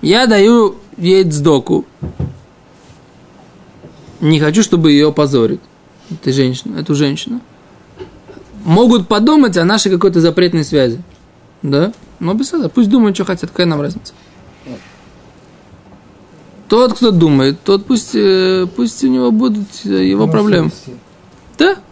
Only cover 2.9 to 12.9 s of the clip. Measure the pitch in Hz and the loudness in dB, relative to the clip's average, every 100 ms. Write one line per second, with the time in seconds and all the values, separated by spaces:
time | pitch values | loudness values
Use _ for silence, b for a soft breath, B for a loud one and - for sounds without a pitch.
2.9 | - _ _ - - - - - - - | -20 _ _ -20 -20 -20 -20 -20 -20 -20
3.9 | - - - 151 156 151 175 214 175 160 | -20 -20 -6 0 0 2 0 0 2 4
4.9 | 143 151 143 147 135 113 - _ _ _ | 4 2 0 0 2 0 -2 _ _ _
5.9 | _ - 160 - 135 131 127 - 107 156 | _ -18 -10 -4 0 -2 -2 -8 -10 -4
6.9 | 143 147 147 - 240 - _ _ - _ | -2 -2 -4 -8 -12 -12 _ _ -20 _
7.9 | - - - - - - - 202 170 240 | -20 -20 -20 -20 -20 -20 -14 0 4 4
8.9 | 233 175 214 226 311 262 180 170 214 208 | 2 2 0 2 4 2 2 0 0 0
9.9 | 180 196 175 165 160 180 175 147 151 127 | 2 2 2 0 2 0 0 -2 0 0
10.9 | 117 175 - _ _ _ _ 143 139 180 | -2 -12 -20 _ _ _ _ -4 -2 -2
11.9 | 233 - - 165 208 277 339 247 - 214 | -4 -20 -10 -6 -4 -4 -4 -4 0 2